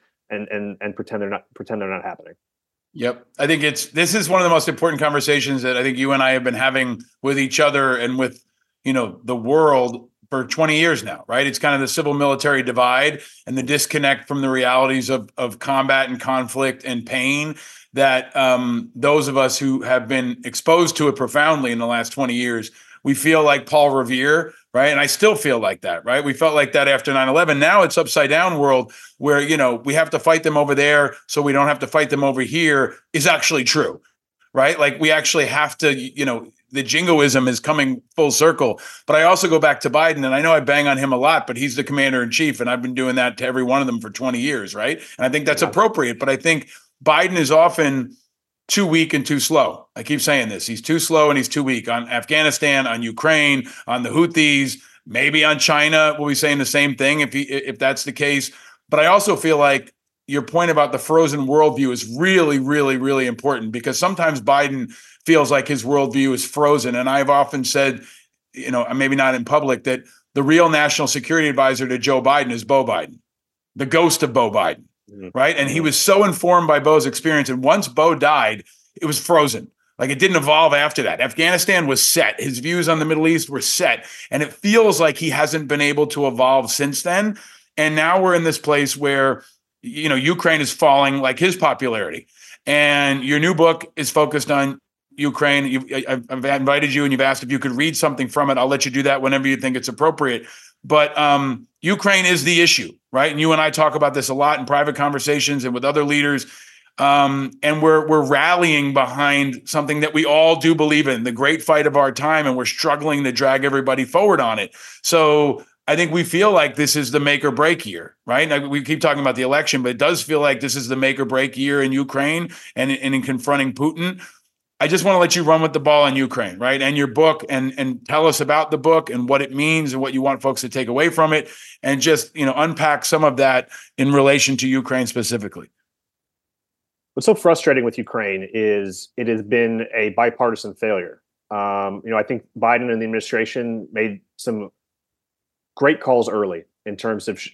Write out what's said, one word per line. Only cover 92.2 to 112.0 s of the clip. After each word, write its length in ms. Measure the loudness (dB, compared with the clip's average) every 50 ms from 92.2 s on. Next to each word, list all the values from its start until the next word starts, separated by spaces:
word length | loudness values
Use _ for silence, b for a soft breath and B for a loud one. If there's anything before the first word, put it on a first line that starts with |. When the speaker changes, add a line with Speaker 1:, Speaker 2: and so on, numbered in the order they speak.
| -16 B B B B B B B B
Speaker 2:
And 580 | -2 0 2 2 4 2 2 2 0 0 -2 -2
your 160 | -2 0 0
new 140 | 2 0 2
book 380 | 4 4 4 2 0 -6 -14 _
is 120 | -8 -8 -2
focused 400 | 0 0 0 2 0 -6 -4 -2
on 280 | -2 0 0 -2 -4 -10 _ _ _ _ _ _ _
Ukraine. 500 | -4 -4 -4 -2 0 0 2 2 0 0
You've, 260 | -2 -4 -4 -6 -6 -8
I, 120 | -8 -6 -4
I've, 160 | -6 -6 -6 -10
I've 140 | -10 -6 -4
invited 500 | -2 -2 0 0 0 0 2 0 0 0
you 100 | 0 0
and 80 | 0 0
you've 80 | 2
asked 220 | 0 0 0 -2 -4
if 80 | -6
you 80 | -6 -4
could 140 | -4 -4 -2
read 240 | -2 -2 -2 -2
something 320 | -2 -2 -2 -2 -2 -6 -4
from 220 | -2 -2 0 0
it. 60 | 2
I'll 120 | 0 2 0
let 160 | 0 0 -2
you 40 | -2
do 120 | -2 -2 0
that 180 | 0 0 0
whenever 260 | 0 0 0 0 0
you 100 | 0 -2
think 200 | -2 -2 -4 -4
it's 120 | -4 -6 -8
appropriate. 580 | -4 0 0 0 0 0 -2 -2 -2 -4 -8 B B B B B B B _
But, 320 | 0 2 2 2 2 0 0
um, 480 | 2 2 2 2 0 -2 -6 -8 -12 _ _ _ -2
Ukraine 420 | -2 -2 0 0 2 2 2 2
is 180 | 2 2 2 2
the 160 | 2 4 4
issue, 320 | 4 4 2 0 -2 -6 -12 _ _ _
right? 200 | -2 0 0 0
And 100 | 0 0
you 100 | 0 2 2
and 80 | 2
I 100 | 2 0
talk 260 | 0 2 0 0 2
about 180 | 0 0 0 0
this 140 | -2 -4 -4
a 60 | -2
lot 260 | 0 0 0 0 -2
in 60 | -2
private 280 | -2 0 0 0 -2 -2
conversations 720 | -2 -2 -2 -2 -4 -2 -2 -2 0 0 -2 -2 -2 -4
and 100 | -4 -6
with 100 | -2 -2
other 200 | -2 0 0 0
leaders. 420 | 0 0 0 0 0 -2 -2 -4 B B B B B B B B B B -2
Um, 520 | 2 2 4 4 4 2 2 -2 -4 -6 -10 -4 -2
and 200 | -2 0 2 4
we're, 240 | 4 4 4 4
we're 180 | 2 2 2 2
rallying 720 | 2 2 2 2 2 2 2 2 2 2 2 0 0 0
behind 680 | 0 0 0 -2 -2 0 0 2 0 0 -2 -4 -8 -10 -6
something 320 | -4 -4 -2 -2 -2 -2
that 140 | -2 0 0
we 100 | 0 0
all 300 | 2 4 4 6 4 4
do 180 | 4 2 2 2
believe 320 | 2 2 2 2 2 2 2
in, 160 | 0 -2 -2
the 80 | -6 -4
great 280 | 0 0 0 0 -2
fight 280 | 0 2 2 2 2 2
of 80 | 2
our 160 | 2